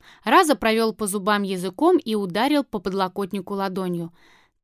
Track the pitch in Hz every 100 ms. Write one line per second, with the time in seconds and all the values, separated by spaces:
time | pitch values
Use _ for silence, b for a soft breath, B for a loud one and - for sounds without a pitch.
0 | b b 214 311 320 269 226 220 226 220
1 | 214 202 190 208 196 190 185 185 320 349
2 | - 214 196 180 262 294 - 208 190 190
3 | 185 202 196 202 180 202 196 185 185 175
4 | 170 b b b b b